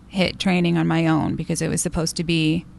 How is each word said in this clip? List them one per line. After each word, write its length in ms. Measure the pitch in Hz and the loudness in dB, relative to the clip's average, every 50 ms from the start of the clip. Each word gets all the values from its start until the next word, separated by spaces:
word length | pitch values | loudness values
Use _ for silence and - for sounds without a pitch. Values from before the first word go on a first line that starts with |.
| - - - | -18 -8 -2
hiit 240 | 190 180 - - | 0 0 0 0
training 400 | - - 196 180 180 175 170 170 | -2 0 0 2 2 2 2 2
on 100 | 165 165 | 2 2
my 180 | 165 165 165 165 | 2 2 2 2
own 300 | 160 160 151 - - - | 2 2 2 2 0 -2
because 260 | 151 160 - 165 - | -4 -4 -4 -4 -2
it 60 | 160 | -2
was 140 | 156 156 160 | -2 -2 -2
supposed 340 | - 175 - 175 160 160 - | -2 -2 -2 -2 -2 -2 -4
to 80 | - 175 | -4 -2
be, 420 | 160 170 165 156 156 156 175 - - - | 0 2 2 2 2 0 0 -4 -8 -20